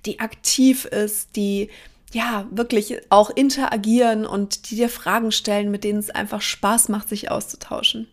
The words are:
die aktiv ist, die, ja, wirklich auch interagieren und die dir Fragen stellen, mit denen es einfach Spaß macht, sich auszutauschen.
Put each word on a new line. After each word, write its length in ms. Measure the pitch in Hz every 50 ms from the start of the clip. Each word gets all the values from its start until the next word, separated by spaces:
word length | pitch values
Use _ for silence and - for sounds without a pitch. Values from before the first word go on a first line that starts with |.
| -
die 140 | 214 202 -
aktiv 640 | 233 214 - - - - - - 262 262 254 262 -
ist, 500 | - - 208 214 208 208 - - _ -
die, 320 | 214 202 202 202 196 202 - - - - - _ _ _ -
ja, 360 | - 226 226 240 233 202 196 233
wirklich 520 | 185 208 233 233 247 208 214 - 247 - - _
auch 180 | 196 202 208 -
interagieren 960 | - - 269 277 269 277 269 - - 202 202 220 226 247 247 233 220 214 214
und 460 | - - 202 202 196 - - - -
die 60 | 220
dir 120 | 214 240 233
Fragen 420 | 233 - - 170 190 233 226 220
stellen, 400 | 214 - - 220 202 208 208 208
mit 140 | 202 202 208
denen 140 | 208 208 208
es 100 | 208 -
einfach 320 | - - 202 208 220 208
Spaß 480 | - - - - - 196 226 226 - -
macht, 220 | 208 208 208 -
sich 200 | 214 202 - -
auszutauschen. 760 | - - 208 - - - - - - - - - - 220 226 -